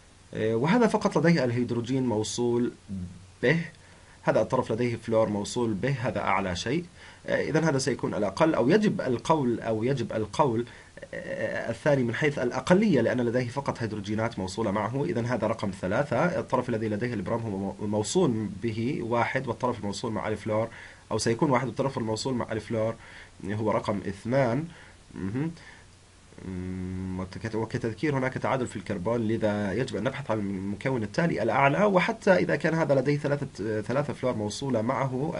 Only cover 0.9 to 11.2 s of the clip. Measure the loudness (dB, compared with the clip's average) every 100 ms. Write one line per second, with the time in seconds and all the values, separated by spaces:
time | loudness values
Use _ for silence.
0.9 | 4 2 4 4 4 4 0 0 -2 0
1.9 | 0 2 0 0 0 2 2 0 -2 -10
2.9 | -8 -8 -12 -20 0 2 2 0 -10 -20
3.9 | -20 -20 -6 2 2 4 2 0 0 0
4.9 | -2 2 4 4 2 -2 -2 0 0 0
5.9 | 0 -2 -2 0 0 0 -2 -2 -2 -4
6.9 | -12 -20 -14 -2 0 2 2 2 2 0
7.9 | -2 -2 -2 -2 2 2 4 4 4 4
8.9 | 0 0 0 2 2 2 0 -2 0 0
9.9 | 0 -2 -4 -2 0 2 2 -2 -8 -20
10.9 | -18 -12 -10